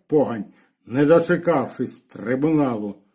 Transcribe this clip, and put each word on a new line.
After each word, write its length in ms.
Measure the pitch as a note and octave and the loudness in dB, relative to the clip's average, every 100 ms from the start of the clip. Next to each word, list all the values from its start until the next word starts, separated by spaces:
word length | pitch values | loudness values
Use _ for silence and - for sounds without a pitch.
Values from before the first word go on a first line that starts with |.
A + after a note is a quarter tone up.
| - | 0
погань, 380 | D3+ B2 A2+ G2 _ _ _ - | 0 0 -4 -10 _ _ _ -8
не 200 | B2+ D3 | 0 4
дочекавшись 960 | E3 E3+ E3+ F3 D3 A#2 - A#2 - | 4 4 -2 0 -2 -2 -6 -10 -10
трибуналу». 920 | _ - G#2 C3 D3+ D#3 C3+ A2 G#2 F#2+ _ | _ -12 -6 -2 0 0 0 -2 -8 -12 _